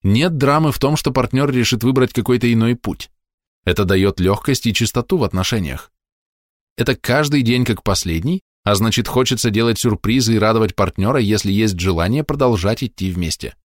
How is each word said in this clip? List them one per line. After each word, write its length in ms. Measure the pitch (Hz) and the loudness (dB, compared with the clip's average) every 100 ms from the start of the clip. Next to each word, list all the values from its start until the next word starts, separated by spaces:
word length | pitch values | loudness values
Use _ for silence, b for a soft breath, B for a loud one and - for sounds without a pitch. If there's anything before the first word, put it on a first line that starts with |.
Нет 340 | 98 110 175 156 | 2 2 2 2
драмы 360 | 139 147 156 | 2 4 2
в 60 | - | 0
том, 180 | 135 151 | 0 0
что 140 | 151 | 0
партнёр 400 | 131 123 131 143 | -2 0 0 0
решит 320 | 127 117 117 | 0 0 0
выбрать 300 | 117 135 127 | 0 2 0
какой-то 400 | - 110 123 120 | 0 0 0 2
иной 240 | 113 113 120 | 2 2 0
путь. 340 | 104 - - _ _ _ _ _ | -4 -8 -12 _ _ _ _ _
Это 200 | - 90 | -2 0
даёт 360 | 95 95 98 - | 2 2 2 2
лёгкость 460 | 90 101 - 131 120 | 0 0 -2 -2 -2
и 80 | |
чистоту 420 | 104 113 127 117 185 | -2 -2 -4 -2 -2
в 80 | |
отношениях. 680 | 101 92 90 117 78 64 - _ _ _ _ _ _ _ _ - | 0 -2 -2 -2 -4 -8 -14 _ _ _ _ _ _ _ _ -4
Это 200 | 123 131 | -2 -2
каждый 460 | - 131 151 147 | 0 0 2 0
день 220 | 117 123 | 2 2
как 180 | 120 104 | 0 -2
последний, 600 | - 95 87 82 110 190 _ _ | -2 -2 -2 -4 -2 -4 _ _
а 120 | 104 | -2
значит, 340 | 101 113 120 - | 0 0 0 -2
хочется 420 | 127 127 127 120 | 0 0 0 0
делать 280 | 104 117 110 | 0 0 0
сюрпризы 560 | 120 104 101 127 113 | -2 -2 0 0 2
и 40 | 113 | 2
радовать 360 | 107 113 110 | 2 2 0
партнёра, 460 | - 95 - 98 139 | 0 -2 0 0 0
если 320 | 104 104 98 | 0 0 0
есть 260 | 98 110 87 | 0 0 0
желание 460 | 92 82 87 135 | -2 0 0 -2
продолжать 600 | 147 139 127 107 95 113 | -2 0 0 2 -2 -4
идти 260 | 117 - 95 | -6 -6 -6
вместе. 460 | 87 82 - 55 - | -4 -6 -6 -10 -14